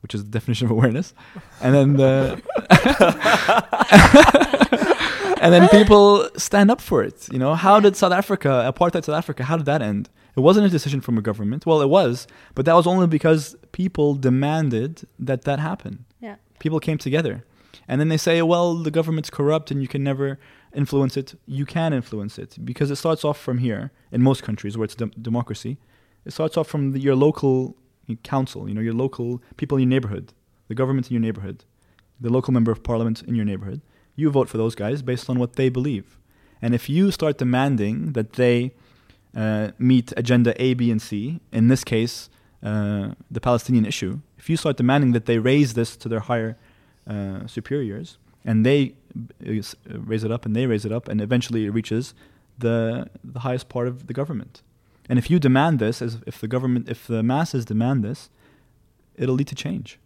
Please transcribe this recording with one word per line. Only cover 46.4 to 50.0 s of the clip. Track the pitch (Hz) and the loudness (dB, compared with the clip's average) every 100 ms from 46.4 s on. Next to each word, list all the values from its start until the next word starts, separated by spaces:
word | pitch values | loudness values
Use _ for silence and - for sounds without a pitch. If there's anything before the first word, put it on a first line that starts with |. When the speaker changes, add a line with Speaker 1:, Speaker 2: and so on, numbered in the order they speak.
| 113 117 _ _ _ _ - | -4 -10 _ _ _ _ -14
Speaker 1:
uh, | 104 98 95 117 | -10 -8 -10 -12
superiors, | - 107 139 123 101 170 - _ _ | -14 -8 -8 -6 -10 -14 -20 _ _
and | - 110 113 | -4 0 2
they, | 143 135 - _ - 117 _ - | 2 0 -6 _ -16 -16 _ -10
uh, | |
s-, | 107 101 - - | -8 -10 -18 -16
uh, | 113 | -14